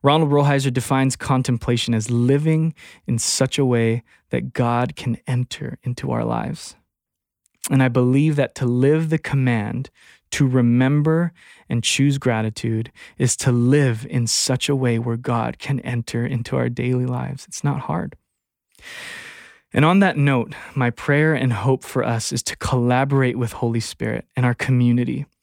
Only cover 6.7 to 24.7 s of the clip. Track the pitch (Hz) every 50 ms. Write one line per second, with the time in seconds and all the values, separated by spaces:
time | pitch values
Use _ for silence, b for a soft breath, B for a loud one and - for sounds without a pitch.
6.7 | - _ _ _ _ _ _ _ _ _ _ _ _ _ _ _ _ _ - -
7.7 | 143 131 131 127 120 131 123 123 131 139 151 156 151 147 135 - _ - 131 120
8.7 | 123 123 131 139 151 160 165 156 160 151 - - - 139 131 127 120 110 104 110
9.7 | 117 120 135 - b b b b b b b _ - - 143 131 127 131 120 120
10.7 | 120 123 127 135 147 147 147 156 160 165 175 165 B B B B B B B B
11.7 | - 123 - - - - 139 143 139 139 - 131 117 110 110 110 110 - - 117
12.7 | 113 110 113 - B B B B B B 123 123 - - - 139 120 120 120 123
13.7 | 139 147 143 131 113 110 120 - 147 127 117 110 - - - - 127 123 - -
14.7 | 143 135 131 123 117 113 117 123 117 113 127 - 120 113 117 120 - _ - -
15.7 | 139 123 - 131 127 120 113 - - 120 120 - 135 120 117 - 131 131 123 123
16.7 | 120 - 123 123 127 123 127 127 123 123 127 127 131 131 - - - - - 143
17.7 | 139 139 - - 151 175 - - - _ _ _ _ _ _ _ _ _ _ _
18.7 | _ B B B B B B B B B B B B B B B B B B B
19.7 | - - 147 160 180 196 196 185 - 156 143 143 135 123 113 - - B B B
20.7 | B 127 123 120 117 - - - 143 147 151 156 156 131 - 139 117 98 101 131
21.7 | 135 127 - - - 127 110 120 117 113 - - - 123 - - - - - -
22.7 | - 123 120 123 123 127 135 143 139 135 131 123 120 120 120 113 - - - 117
23.7 | 117 117 107 - - _ 117 113 113 113 - _ _ 127 123 123 117 - - -